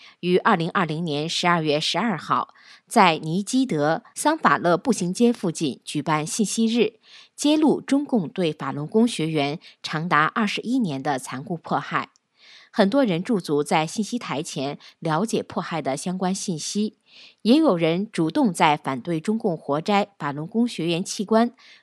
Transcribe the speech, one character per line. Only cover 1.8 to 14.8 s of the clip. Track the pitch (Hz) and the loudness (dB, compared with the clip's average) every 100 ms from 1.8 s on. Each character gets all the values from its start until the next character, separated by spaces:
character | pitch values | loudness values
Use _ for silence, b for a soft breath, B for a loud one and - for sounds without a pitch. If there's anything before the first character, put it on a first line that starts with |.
十 | 156 165 | 0 -2
二 | 233 160 | -2 -2
号 | - 127 - B B B - | -2 -2 -4 B B B -2
在 | 240 185 156 | 4 4 4
尼 | 160 170 | -2 -4
基 | 202 254 | -2 -2
德 | 262 156 147 160 b | 0 0 2 0 b
桑 | - 294 320 | -4 -2 2
法 | - 143 | 2 2
勒 | 151 165 | 2 2
步 | - | 2
行 | 202 175 | 0 0
街 | 185 233 | 2 2
附 | 233 185 | 2 -4
近 | 156 156 113 | -2 -4 -6
举 | - 151 | -8 -6
办 | 139 156 156 | -2 -2 -2
信 | - | -2
息 | 202 - 226 | -2 0 0
日， | 233 214 - B B B | 2 0 0 B B B
揭 | - 285 311 | -2 2 4
露 | 311 165 | 4 2
中 | - 277 | 2 0
共 | 285 240 151 | 2 -2 -2
对 | - 170 | -2 -2
法 | 156 139 | -2 -6
轮 | 139 151 | -6 0
功 | 220 233 | 4 4
学 | - 160 | 2 -2
员 | 156 143 156 B B | 0 -2 -4 B B
长 | - 160 170 | -8 -4 -2
达 | 151 156 | 0 -2
二 | - 208 | -2 -4
十 | - | -4
一 | 214 262 | -4 -2
年 | 208 135 | -2 -4
的 | 151 135 | -4 -6
残 | - 127 | -6 -12
酷 | 139 165 | -8 -10
迫 | - 147 | -4 -4
害。 | - 156 - _ _ B B B B | -2 -6 -6 _ _ B B B B
很 | - 196 | 2 2
多 | 262 | 4
人 | 254 170 | 2 0
驻 | 196 220 | 0 -2
足 | - 147 | 0 0
在 | 147 175 | 2 0
信 | 160 - | 0 -4
息 | 202 240 | -4 -6
台 | - 139 | -6 -6
前， | 160 160 135 151 | -6 -6 -6 -8